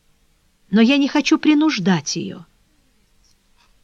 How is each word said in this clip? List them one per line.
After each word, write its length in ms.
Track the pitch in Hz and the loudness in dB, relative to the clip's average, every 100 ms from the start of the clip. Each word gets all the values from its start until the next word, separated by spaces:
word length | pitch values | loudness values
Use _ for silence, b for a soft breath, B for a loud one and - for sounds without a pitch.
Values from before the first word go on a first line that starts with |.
| _ _ _ _ _ _ _ | _ _ _ _ _ _ _
но 100 | 208 | 2
я 180 | 233 285 | 2 2
не 100 | 277 | 0
хочу 300 | 294 - 311 | -2 0 0
принуждать 760 | 302 302 311 240 180 170 - - | 2 2 0 0 -2 -2 -4 -10
ее». 280 | - - - _ _ _ _ _ _ _ _ _ _ _ _ _ | -10 -14 -20 _ _ _ _ _ _ _ _ _ _ _ _ _